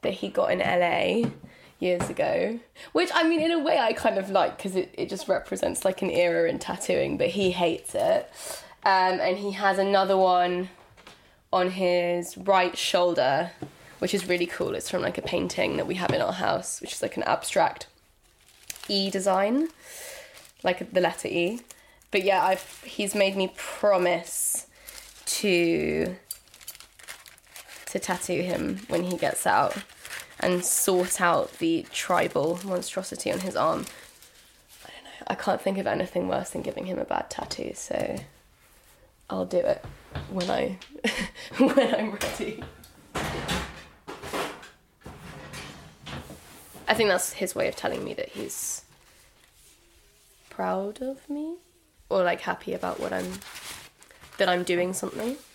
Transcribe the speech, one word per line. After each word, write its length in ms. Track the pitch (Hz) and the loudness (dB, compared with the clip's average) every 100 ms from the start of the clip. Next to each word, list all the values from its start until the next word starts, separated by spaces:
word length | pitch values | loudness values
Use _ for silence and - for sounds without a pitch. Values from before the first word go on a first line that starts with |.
that 100 | - | -2
he 160 | 190 196 | -2 -2
got 220 | - - | 0 2
in 100 | 185 | 2
L 220 | - 175 | 2 4
A 480 | 175 - - 202 233 - - - - _ | 2 2 2 2 0 -4 -18 -20 -20 _
years 300 | 180 175 - | 0 0 -2
ago, 480 | - - 170 185 233 - - - | 0 0 2 0 -4 -10 -20 -2
which, 180 | 311 359 | 0 2
I 120 | - | 4
mean, 180 | 330 330 | 4 4
in 80 | 320 | 2
a 60 | 339 | 2
way 220 | 294 294 | 2 4
I 140 | 233 | 2
kind 260 | 233 226 196 | 2 2 0
of 100 | 190 | 2
like, 300 | 190 151 - | 2 2 0
'cause 160 | 196 185 | -2 -2
it, 180 | - | -2
it 160 | - 180 | -4 -4
just 180 | 190 - | -4 0
represents, 560 | 185 - 190 - 175 | -2 0 -2 0 2
like, 200 | 190 190 | 0 0
an 80 | 190 | 0
era 360 | - 175 170 165 | 4 4 4 2
in 120 | - | 0
tattooing, 580 | - 180 - 180 139 147 | -4 -6 0 0 2 2
but 120 | - | 0
he 200 | 190 190 | 2 0
hates 460 | 180 170 - - - | 2 0 0 -4 0
it. 340 | - 190 - - - - - - | 2 2 0 -14 -12 -12 -14 -2
Um, 360 | - 190 185 185 | 4 6 4 4
and 160 | 185 190 | 0 0
he 180 | 202 | -2
has 260 | 196 202 185 | 2 2 4
another 360 | 196 196 190 190 | 4 4 6 6
one 540 | 185 180 180 180 185 - - - - - - _ _ | 6 6 4 2 -4 -10 -20 -20 -20 -20 -20 _ _
on 200 | 185 180 | 2 2
his 680 | 185 180 175 175 175 170 - | 2 2 4 2 0 -2 -6
right 400 | 185 190 180 - | 4 4 4 0
shoulder, 760 | - 185 180 165 131 139 175 - - - - - | 2 4 4 4 4 4 0 -6 -16 -16 -20 -4
which 160 | 185 | 0
is 140 | 202 180 | 0 0
really 180 | 180 175 | 0 0
cool. 300 | - - - | -2 -2 -2
It's 160 | - | -2
from, 100 | 180 | -2
like, 160 | - - | 0 -2
a 60 | |
painting 540 | - 175 180 - 190 - | -2 -2 0 0 0 0
that 100 | - | -2
we 80 | 185 | 0
have 160 | 175 | 0
in 100 | 156 | 2
our 120 | - | 0
house, 480 | 185 196 - 185 - | 0 0 0 -2 -8
which 120 | - | -8
is, 80 | - | -6
like, 160 | - - | -4 -2
an 60 | |
abstract 640 | - - - 190 160 - - _ _ _ _ _ _ - - - - | 0 0 2 2 2 0 -16 _ _ _ _ _ _ -20 -16 -16 -4
E 220 | 202 196 | 0 0
design, 600 | 190 190 190 202 254 330 - - - - - - - - _ | 0 2 4 4 2 0 -4 -18 -16 -14 -14 -16 -20 -20 _
like, 300 | 180 180 185 | -2 -2 0
the 80 | 185 | 2
letter 280 | 175 - - | 2 0 -2
E. 320 | 170 175 233 - - - - _ | 0 0 -2 -10 -20 -20 -20 _
But 120 | 202 | 2
yeah, 200 | 185 190 175 | 4 4 4
I've, 380 | 190 - - - | 2 -2 -16 -12
he's 300 | - 202 208 | -4 -2 2
made 200 | 196 196 | 2 4
me 180 | 190 - | -2 -2
promise 1120 | - - 208 190 175 170 170 - - - - - - - - - - | -10 0 4 4 4 0 -2 -4 -2 -2 -6 -20 -20 -18 -18 -12 -6
to, 880 | - 208 175 170 160 156 156 170 185 - - _ - - - - - - - - - _ - - - - | -2 2 4 4 2 2 0 -2 -4 -12 -16 _ -20 -18 -18 -20 -20 -18 -18 -20 -20 _ -20 -18 -16 -6
to 120 | 196 | -6
tattoo 420 | - 180 - 175 | -2 -4 0 -2
him 400 | 180 - - 190 - | 0 0 -2 -4 -2
when 160 | 165 180 | -2 0
he 120 | - | 0
gets 300 | 151 - - | 0 0 2
out 280 | - 135 202 - - - - - - | 4 4 0 -10 -18 -14 -14 -14 -2
and 220 | 185 180 180 | 0 2 2
sort 560 | - - 180 185 - | 2 4 4 2 2
out 380 | 180 160 - - | 4 4 0 -2
the 260 | 165 165 - | 0 0 -2
tribal 680 | - - 180 - - 151 175 196 | -6 0 2 2 2 0 -2 -4
monstrosity 640 | 180 180 - 185 - - | -4 -4 -8 -8 -6 -4
on 80 | 175 | -2
his 160 | 185 - | -2 0
arm. 300 | 151 165 - - - - - - - _ _ - | 2 0 -6 -14 -20 -20 -20 -20 -20 _ _ -20
I 60 | - | -20
don't 140 | - - | -20 -20
know. 200 | - - | -16 -8
I 80 | - | -4
can't 260 | - - | 0 0
think 160 | - 196 | 0 0
of 80 | 147 | 0
anything 420 | 127 180 180 185 | 0 0 -2 0
worse 220 | - 185 | -2 -2
than 140 | - | -6
giving 240 | - - 185 | -6 -6 -6
him 100 | 180 | -4
a 80 | - | -2
bad 240 | 50 - | -2 -2
tattoo, 440 | - - - - - | -8 -8 -8 -8 -8
so 420 | - - - - 139 - _ _ _ - - - _ _ _ | -6 -4 -2 -4 -10 -20 _ _ _ -20 -20 -20 _ _ _
I'll 160 | 190 180 | -6 0
do 140 | 175 | 2
it 260 | - - - - - - - | 2 0 -4 -16 -12 -10 -6
when 180 | 190 180 | -4 -2
I, 300 | - - 190 - 294 214 - | 0 -2 -4 -12 -6 -4 -2
<laughs> 380 | 202 - - - | -6 -10 -12 4
when 360 | 262 - 240 247 | 6 6 4 2
I'm 160 | 214 | -2
ready. 520 | 202 180 - 220 214 - - - - - - - - - 180 - - - - - - - - - - - - _ _ - - - - - - - - - - - - - - - - - - - | -2 -4 -4 -6 -8 -12 -16 -20 -20 -10 -6 -6 -6 -4 -4 -4 -12 -20 -20 -18 -14 -8 -6 -6 -8 -18 -20 _ _ -18 -16 -16 -16 -14 -14 -14 -16 -20 -18 -12 -12 -12 -18 -18 -20 -20 -10 0
I 80 | 220 | 4
think 140 | 214 | 4
that's 240 | 185 - | 4 0
his 200 | - 190 | -4 -4
way 140 | - - | 0 -2
of 80 | - | -2
telling 280 | - - | -4 -4
me 120 | - - | -6 -6
that 140 | - | -8
he's 540 | - - - - - - _ _ - - _ _ _ - _ _ _ _ _ _ _ - | -8 -10 -8 -8 -8 -12 _ _ -20 -20 _ _ _ -20 _ _ _ _ _ _ _ -20
proud 540 | - 185 190 196 214 | -6 -2 -2 -4 -6
of 260 | 254 269 - | -8 -8 -8
me 280 | 294 311 349 _ _ _ _ _ | -8 -6 -10 _ _ _ _ _
or, 140 | 196 | 0
like, 180 | 175 185 | 2 0
happy 320 | - - - | -2 -4 -4
about 260 | 180 180 - | -6 -4 -4
what 140 | - | -4
I'm, 180 | 185 185 190 - - - - - _ - - - - | -4 -4 -8 -12 -14 -14 -14 -18 _ -20 -20 -20 0
that 100 | 190 | 2
I'm 140 | 180 | 4
doing 280 | 170 175 180 | 2 2 0
something 440 | 185 190 - 226 285 - | -2 -6 -4 -4 -4 -10